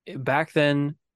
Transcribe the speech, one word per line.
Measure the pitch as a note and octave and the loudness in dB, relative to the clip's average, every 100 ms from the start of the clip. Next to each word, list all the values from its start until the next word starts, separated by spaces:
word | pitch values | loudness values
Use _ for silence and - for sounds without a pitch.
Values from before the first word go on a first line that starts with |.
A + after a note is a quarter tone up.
| - | -16
back | C3 B2+ C#3 D#3+ | -8 -2 -2 0
then, | D#3+ D3 C#3+ C#3+ - _ | 2 2 2 -2 -6 _